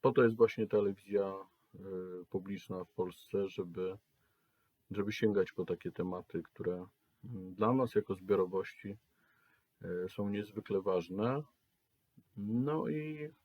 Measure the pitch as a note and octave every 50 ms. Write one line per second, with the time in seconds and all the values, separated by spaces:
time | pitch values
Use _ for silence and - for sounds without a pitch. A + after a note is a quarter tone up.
0 | - C3+ B2 C#3 B2 A#2 A2+ A2+ A#2 A2 - - A2 G2+ - G#2+ G#2 G2+ G2 -
1 | - G2 G2+ G2+ G2 G2 F#2+ F#2+ F#2+ _ _ _ _ _ - G2+ F#2+ G2 F#2+ F#2
2 | F#2 F#2 F2+ F2+ F2 _ - F#2+ F#2 G2 G2 F#2 - - - F#2 F2+ - _ -
3 | F#2+ F2+ - - - - - G2+ G2 F#2+ - - F#2+ F2 E2+ F2+ F#2 F#2 F#2+ -
4 | _ _ _ _ _ _ _ _ _ _ _ _ _ _ _ _ _ _ G#2 G#2
5 | G2 G#2 G#2+ - - G#2+ G2+ G2 F#2 - - - F#2 - F2+ - - F2+ - -
6 | F2 F#2 F#2 F2+ F2+ _ - E2+ D#2+ - _ - - F2+ F2+ F2+ F#2 F#2 _ _
7 | _ _ _ _ - B2+ A#2+ G2 F#2 F#2 F2+ G2 G#2+ A2 B2+ C3 B2+ A#2 - G#2
8 | - - G2+ F#2+ F#2+ F#2+ G#2 G2 F#2+ F2+ F#2+ F#2+ F#2 - - - - G2+ G2+ -
9 | _ _ _ _ _ _ _ _ _ _ _ _ _ _ _ _ - F2+ F2+ F2+
10 | F2+ F#2+ - - G#2 G2+ G2+ G2+ G2+ - - G#2+ G#2 - G2+ G2 F#2 G2+ F#2 F2+
11 | E2+ E2+ F#2 G2 G#2+ A#2+ C3 D3 D3+ _ _ _ _ _ _ _ _ _ _ _
12 | _ _ _ - _ _ _ - G2+ G#2 A2+ A#2+ C3 D3 D3+ D#3+ - - D3+ D3+
13 | D3+ D#3 D3+ D3+ D3+ D3+ - _